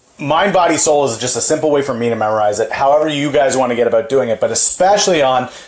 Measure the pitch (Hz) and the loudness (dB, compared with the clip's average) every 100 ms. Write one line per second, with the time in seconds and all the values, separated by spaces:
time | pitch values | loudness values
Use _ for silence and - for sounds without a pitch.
0 | _ - 143 156 202 185 170 156 160 147 | _ -10 -2 0 2 2 2 2 2 2
1 | 135 117 123 - - 151 156 143 139 117 | 0 -2 -6 -4 -2 0 0 0 0 -2
2 | 117 110 107 107 104 104 110 - 135 147 | -2 -2 -2 0 0 0 -2 0 2 2
3 | 156 147 147 143 135 127 127 120 117 113 | 2 -2 0 2 2 2 0 0 0 0
4 | 110 135 120 110 113 - - - 180 208 | 0 0 0 -2 -2 0 0 2 2 2
5 | 208 165 131 127 123 - | 2 2 2 0 -2 -8